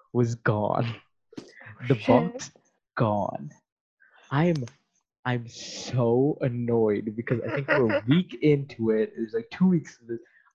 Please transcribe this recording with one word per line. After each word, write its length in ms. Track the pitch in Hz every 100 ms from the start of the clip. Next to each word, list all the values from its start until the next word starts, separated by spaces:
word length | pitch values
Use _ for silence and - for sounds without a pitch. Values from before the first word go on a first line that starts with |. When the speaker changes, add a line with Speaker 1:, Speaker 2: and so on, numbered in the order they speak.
| _
Speaker 1:
was 220 | 120 117 117
gone. 600 | - 107 104 50 117 113 _ _ _ - - - - - 123
The 60 | 120
Speaker 2:
Shit. 120 | -
Speaker 1:
box 440 | 123 175 240 - - _ _ _ -
gone. 560 | 110 104 - - 151 - _ _ _ _ _ _ -
I'm, 240 | 139 175 156 117 - _ _ _ _ 127
I'm 220 | 123 117
so 880 | - - - - 127 117 120 143 -
annoyed 720 | 139 120 120 117 110 104 107 107
because 260 | - 120
I 80 | -
think 180 | - 139
we're 140 | 135 117
a 100 | 98
Speaker 2:
<laughs> 40 | 107
Speaker 1:
week 320 | 165 185 -
into 500 | 151 143 135 - 113
it. 220 | 110 107 -
It 60 |
was, 120 | 113
like, 160 | 113 -
two 160 | - 185
weeks 320 | 170 - -
of 60 | 117
this. 120 | 117 - _ _